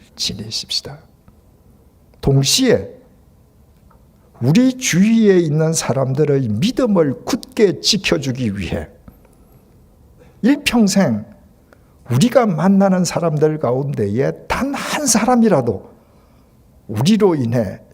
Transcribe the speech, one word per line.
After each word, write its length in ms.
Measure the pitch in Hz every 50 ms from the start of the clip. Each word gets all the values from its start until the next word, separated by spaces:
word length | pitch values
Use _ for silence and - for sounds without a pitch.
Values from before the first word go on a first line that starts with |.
| - _ _
지니십시다. 840 | - - - - 104 107 113 - - - - - - - 78 71 - - _ _ _ _ _ _ _ _ _ _ _ _ _ _ _ _ _ _ _ _ _ _ _
동시에 760 | - 139 139 135 139 - - - 262 247 160 95 101 - - - - _ _ _ _ _ _ _ _ _ _ _ _ _ _ _ _ _ _ _ _ _ _ _ _ _ _ -
우리 360 | 120 127 160 226 254 262 254 254
주위에 600 | - - 156 170 196 220 226 226 220 202 190 180
있는 340 | 175 156 147 156 160 160 165
사람들의 760 | - - - 123 135 135 127 135 151 151 147 143 139 131 107
믿음을 760 | 104 104 151 233 254 - 269 226 202 180 160 139 127 - -
굳게 560 | - - - - - - - 214 185 151 -
지켜주기 760 | - - - 202 - - 170 156 135 139 120 127 127 107 98 101
위해 300 | 90 78 - 85 80 - - - _ - - - - _ _ _ _ _ _ _ _ _ _ _ _ _ _ _ _ _ _ _ - - _ _
일평생 840 | - 226 294 285 - - 226 240 214 190 - 196 185 139 110 104 107 - - - - _ _ _ _ _ _ _ _ _ _ _ _ -
우리가 360 | 120 127 185 247 - 269 240
만나는 580 | 214 165 151 165 196 196 196 196 196 185 180 180
사람들 560 | - - 180 170 165 156 147 156 156 156 156
가운데에 720 | 143 120 123 131 143 139 139 123 107 101 104 120 139 160 156 - - -
단 120 | - - 247 277 277 233 - - - 277
한 60 | 302
사람이라도 840 | 247 - 208 220 247 254 240 226 220 180 139 120 120 95 - - - - _ _ _ _ _ _ _ _ _ _ _ _ _ _ _ _ _ _ -
우리로 480 | 110 104 131 175 226 202 214 190 170
인해 440 | 147 123 113 117 123 110 92 - - - _